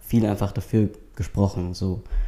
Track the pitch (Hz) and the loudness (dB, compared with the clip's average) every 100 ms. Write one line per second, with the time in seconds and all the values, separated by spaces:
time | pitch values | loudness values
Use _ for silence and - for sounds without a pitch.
0 | - 117 107 101 101 - - 110 101 - | -2 2 2 2 -2 -4 0 2 2 -2
1 | - - - - 98 92 90 90 95 90 | -14 -8 -4 2 2 2 -4 -4 -4 -4
2 | - - | -2 0